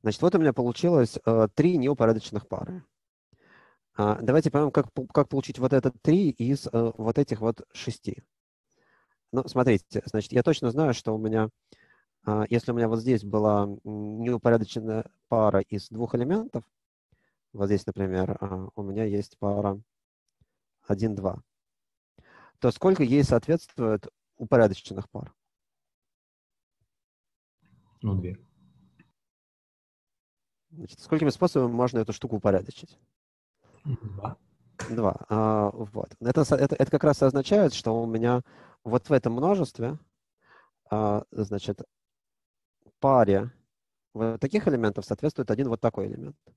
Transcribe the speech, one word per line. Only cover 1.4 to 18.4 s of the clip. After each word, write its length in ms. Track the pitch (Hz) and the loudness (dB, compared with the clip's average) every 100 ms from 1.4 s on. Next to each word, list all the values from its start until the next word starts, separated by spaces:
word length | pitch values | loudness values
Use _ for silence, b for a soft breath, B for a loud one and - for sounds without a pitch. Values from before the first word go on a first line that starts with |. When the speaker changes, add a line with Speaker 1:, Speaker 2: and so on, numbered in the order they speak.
| 110 - | 2 4
Speaker 1:
три 220 | 165 175 | 2 2
неупорядоченных 720 | 127 143 113 110 - 107 - | 0 2 2 2 -2 -10 -8
пары. 360 | - - 185 - _ _ _ _ b b b b b _ - | -10 -8 -12 -18 _ _ _ _ b b b b b _ -2
А, 160 | 104 107 | 0 0
давайте 280 | 117 147 156 | 2 2 2
поймём, 220 | 143 147 | 0 0
как 220 | 151 131 | 0 -2
пол-, 140 | - 127 | -8 -2
как 200 | - 139 | 0 0
получить 320 | 139 - - | -2 -6 -4
вот 140 | 127 | 2
это 180 | 135 139 | 2 0
три 380 | - - 170 180 | -2 2 2 2
из, 380 | 120 120 139 - | -2 -2 -2 -2
э, 240 | 117 117 - | -2 -2 -2
вот 220 | 110 113 | -2 0
этих 240 | 143 107 | -2 -2
вот 260 | 113 113 - | -4 -4 -12
шести. 500 | - - - - - _ _ _ _ _ _ _ _ _ _ _ | -12 -10 -8 -10 -12 _ _ _ _ _ _ _ _ _ _ _
Ну, 120 | 120 131 | -6 -2
смотрите, 560 | 127 127 104 _ 104 - | 2 4 2 _ -8 -4
значит, 260 | 107 - | -6 0
я 100 | 123 | 0
точно 300 | 143 151 123 | 2 0 0
знаю, 220 | 123 156 | 0 0
что 200 | 117 - | 0 -4
у 40 | 110 | -4
меня, 320 | 110 110 110 _ _ b b b b _ - | -2 0 -2 _ _ b b b b _ -4
а, 200 | 107 104 | -2 0
если 220 | 117 - | -2 -2
у 40 | 120 | -2
меня 120 | 113 | 0
вот 120 | 113 | 0
здесь 240 | 117 120 101 | 0 -2 0
была, 380 | 107 107 104 | 0 2 2
м, 160 | 101 101 101 107 104 107 | 0 -6 -12 -10 -8 -6
неупорядоченная 920 | 117 120 120 117 107 117 110 110 - _ _ | -4 0 4 2 2 -6 -4 -6 -6 _ _
пара 320 | 117 107 98 | 2 4 2
из 300 | - 104 - | -2 -8 -10
двух 260 | 110 117 120 | -8 -4 -2
элементов, 480 | 127 202 220 120 - _ _ _ _ _ _ _ _ | 0 -2 -4 -10 -12 _ _ _ _ _ _ _ _
вот 140 | - 98 | -4 0
здесь, 200 | 101 - | 0 -2
например, 520 | 98 95 92 95 | -4 -2 0 -2
а, 300 | - | -4